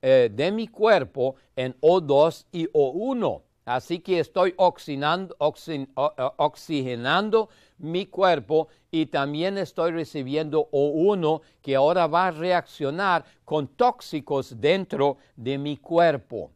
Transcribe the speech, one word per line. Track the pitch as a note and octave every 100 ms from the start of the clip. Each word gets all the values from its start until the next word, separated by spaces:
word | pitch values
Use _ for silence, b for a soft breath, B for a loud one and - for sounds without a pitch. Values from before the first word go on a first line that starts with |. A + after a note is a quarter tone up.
eh, | C3 C3 A#2+
de | G#2 D#3+
mi | G#3+ A3+
cuerpo | - G#3+ G3 B2 - B2+ C3 b -
en | B2+ B2+
O | D#3 F#3
dos | D3+ C#3 D#3 - _
y | F3 E3
O | D#3 C#3
uno. | D3+ A#3+ B3+ F3+ E2 _ _ -
Así | B2+ - F3
que | F3+ F3
estoy | D3+ - F#3 F3+
oxinando-, | F#3 F3 - C#3 D3 F3 F#3+ -
oxin-, | D3 D3 - D3+ C3+ -
o-, | D3 -
o-, | C3 -
oxigenando | D3+ - - D3+ C3 A#2+ B2 E3+ G#3+ A3 G#3+ b b b
mi | D3+ F3 F#3+
cuerpo | - F#3+ D#3+ G#2+ D#3 D#3+ b b
y | D#3+ D3+
también | D3+ C#3 D3 F3+ G3
estoy | F3 - E3+
recibiendo | E3 D#3 D#3 B2+ D3 D#3 D#3 D3
O | C#3+ C#3+
uno | D#3 F3+ G3+ D#3 D#3 b b
que | - C3+
ahora | C#3+ F3+ E3
va | E3 F#3
a |
reaccionar | D#3+ F3 F3+ - - C#3+ D#3+ G3 E3+ - b
con | - D#3 C3+
tóxicos | _ B3 B3 - D#3 - C#3 - A#2+
dentro | C#3 F#3+ F#3 C#3 C#3+ C3+ b b
de | A#2 C#3
mi | C#3+ D3
cuerpo. | - E3+ E3+ C#3+ - A#2 D#2+